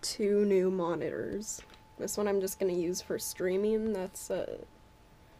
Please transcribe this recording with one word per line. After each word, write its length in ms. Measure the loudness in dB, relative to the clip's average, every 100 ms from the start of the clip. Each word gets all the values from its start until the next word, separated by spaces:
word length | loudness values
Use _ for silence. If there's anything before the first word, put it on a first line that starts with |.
two 420 | -8 0 4 4
new 260 | 6 6 4
monitors. 920 | 2 0 0 -2 -4 -4 -6 -6 -10 -12 -20 -20 -8
This 180 | -6 -2
one 100 | 2
I'm 140 | 2
just 180 | 0 0
gonna 140 | 0
use 260 | 0 0 -2
for 200 | -4 -4
streaming. 720 | -4 -2 0 2 2 2 0
That's 380 | -2 -4 -8 -6
a 260 | -4 -4 -8 -12 -20 -20 -20 -20 -20 -20 -20